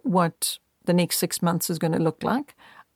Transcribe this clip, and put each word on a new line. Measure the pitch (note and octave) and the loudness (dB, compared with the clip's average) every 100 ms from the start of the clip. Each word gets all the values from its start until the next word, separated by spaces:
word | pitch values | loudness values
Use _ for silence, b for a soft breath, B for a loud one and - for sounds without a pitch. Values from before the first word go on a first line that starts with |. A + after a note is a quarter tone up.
what | C#4 F#3 E3+ - - - _ _ | 0 2 0 -2 -8 -8 _ _
the | - | 0
next | F3 E3+ - | 2 2 0
six | F3+ - | -2 -2
months | F3 E3+ - | -2 0 -2
is | E3 | -2
gonna | E3 D#3+ | 0 0
look | D#3+ D#3 | 0 -2
like. | - A#3 D4 - B B B | -2 -2 -4 -14 B B B